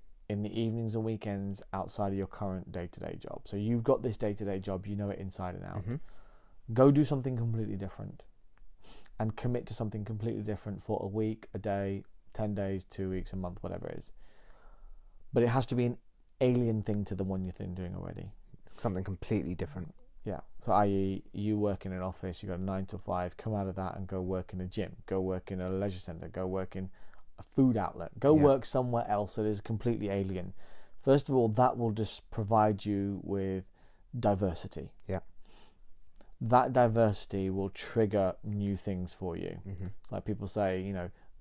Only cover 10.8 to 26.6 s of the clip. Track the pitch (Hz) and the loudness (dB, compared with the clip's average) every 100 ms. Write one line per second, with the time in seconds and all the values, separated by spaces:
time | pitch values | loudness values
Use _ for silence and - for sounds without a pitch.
10.8 | - 110 98 107 107 110 - 104 101 98 | -2 -2 -2 0 0 -2 -6 -6 -2 0
11.8 | 98 98 - - - - 107 101 98 98 | 0 -2 -6 -18 -12 -4 -2 0 0 -2
12.8 | - - 95 92 - 95 90 92 92 92 | -6 -6 -2 -2 -4 -4 -6 -6 -8 -6
13.8 | 50 - - - - - - - - - | -6 -8 -10 -14 -16 -16 -18 -18 -18 -16
14.8 | - - - - - 127 120 127 127 123 | -16 -16 -16 -16 -2 4 6 6 2 2
15.8 | 120 120 - - - - 127 123 120 110 | 2 0 -8 -20 -14 0 4 4 4 2
16.8 | 98 104 98 95 95 95 92 87 101 90 | 2 0 0 -2 -2 -2 -4 -6 -8 -6
17.8 | 90 92 90 87 90 - - - - - | -6 -6 -8 -8 -10 -12 -18 -16 -14 -4
18.8 | 117 92 98 92 - 107 71 87 76 82 | -2 -2 -4 -6 0 0 0 -4 -4 -6
19.8 | 82 - - - - 87 - - - 98 | -10 -12 -18 -12 -6 -6 -8 -6 4 6
20.8 | 101 98 95 98 - - 104 107 104 98 | 6 4 2 0 -6 -4 0 2 2 0
21.8 | 95 92 92 92 95 87 101 90 95 95 | -4 -4 -4 -4 -6 -6 -6 -4 -2 -2
22.8 | 95 92 - 90 90 - - 107 95 92 | -2 -6 -4 -2 -2 -4 -4 -2 -2 -2
23.8 | 92 - 98 95 90 92 92 92 90 104 | -4 -6 -6 -4 -2 -2 -4 -6 -6 -4
24.8 | 92 - - 95 92 92 - 95 90 95 | -6 -6 -4 0 0 -2 -4 -4 -2 0
25.8 | 101 95 - 82 85 92 92 95 | -2 -4 -8 -10 -8 -4 -2 -2